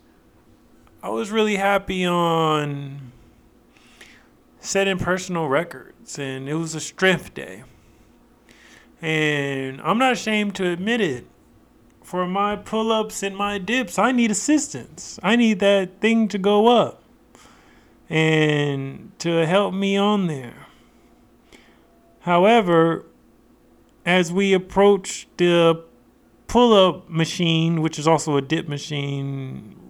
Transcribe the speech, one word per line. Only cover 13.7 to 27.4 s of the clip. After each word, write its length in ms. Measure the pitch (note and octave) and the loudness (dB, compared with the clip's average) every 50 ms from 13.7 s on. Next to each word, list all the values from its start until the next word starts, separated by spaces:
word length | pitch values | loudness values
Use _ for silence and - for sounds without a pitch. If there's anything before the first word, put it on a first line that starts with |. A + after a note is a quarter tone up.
| A#3 C4 B3 F3 - - | -2 -2 -2 -4 -2 0
I 140 | G3+ B3 | 0 2
need 180 | C4 A#3+ A#3 A3 | 2 2 2 0
assistance. 880 | G#3 - - - D4+ D4 - - - B2+ A#2 - - - - - - - | 0 -2 0 2 0 0 0 -4 -10 -14 -14 -14 -18 -20 -18 -18 -16 -4
I 140 | - F#3 A3+ | 0 0 2
need 240 | A#3+ A#3+ A3 G#3+ F3+ | 4 4 2 2 2
that 420 | G3+ G3 G3+ G3 F#3+ F#3 - _ | 2 2 4 2 0 -4 -6 _
thing 260 | - A3 A3+ A3+ A3+ F#3+ | 0 2 2 2 0 0
to 80 | G3+ | -2
go 300 | G3+ F#3 G#3 G#3 G#3 A3 | 0 0 2 2 4 4
up 360 | A#3 A#3+ A3 E3 A#2+ - - _ _ _ _ _ _ _ - - - _ _ _ _ _ _ _ _ _ _ _ _ | 4 4 4 2 0 -4 -14 _ _ _ _ _ _ _ -20 -20 -20 _ _ _ _ _ _ _ _ _ _ _ _
and 1040 | E3 D#3+ D#3+ D#3+ D#3 D#3 D#3 D3+ D3+ D3 D3 C#3+ C#3 C3+ C3+ C3+ C3+ - - - - _ | -2 0 2 2 2 2 2 2 2 0 0 -2 -4 -6 -6 -10 -12 -14 -18 -20 -16 _
to 260 | - E3+ E3+ E3 E3 | -4 -2 0 0 2
help 260 | D#3 F3+ G3+ G3+ F#3 | 2 2 2 2 0
me 240 | F#3 F#3+ G3 G3 G3 | -2 -2 -2 0 0
on 300 | G3 G3+ G#3 G#3+ G3+ F#3+ | 2 2 2 2 0 0
there. 400 | E3+ D3+ C3+ B2+ A#2 - - - - _ _ _ _ _ _ _ _ _ _ _ _ _ _ _ _ - - _ _ _ _ _ _ _ _ _ _ _ _ | -2 -4 -6 -10 -14 -18 -20 -20 -20 _ _ _ _ _ _ _ _ _ _ _ _ _ _ _ _ -20 -20 _ _ _ _ _ _ _ _ _ _ _ _
However, 840 | - F3 F3 F3 F#3 G#3+ A#3 A#3 G#3 F3 E3+ E3 E3 E3 D#3+ - - - _ _ _ _ _ _ _ _ _ _ _ _ _ _ _ _ _ _ _ | -2 0 2 4 6 6 6 4 4 4 4 4 4 4 0 -2 -8 -16 _ _ _ _ _ _ _ _ _ _ _ _ _ _ _ _ _ _ _
as 280 | F3 F3+ F3+ F3+ E3 | 2 2 2 2 2
we 200 | F3 F#3+ G3+ G3 | 0 0 2 2
approach 760 | F#3+ F#3 F#3 F#3 - G3 G3+ G3+ G3+ G3 F#3+ - - - - _ _ | 2 0 0 -2 2 4 6 6 4 4 0 -8 -12 -12 -14 _ _
the 460 | - F3 F3 F3 E3+ E3 E3 E3 E3 - - _ _ _ _ _ _ _ _ _ _ _ - | 0 2 4 4 6 4 4 2 2 -4 -18 _ _ _ _ _ _ _ _ _ _ _ 0
pull-up 600 | - A#3 B3 A#3+ A3 G3 F#3+ F#3 - - - - | 4 4 6 8 8 8 6 6 2 -2 -12 -6
machine, 720 | E3 D#3+ E3 E3 - - | -2 -2 -2 -2 -2 -2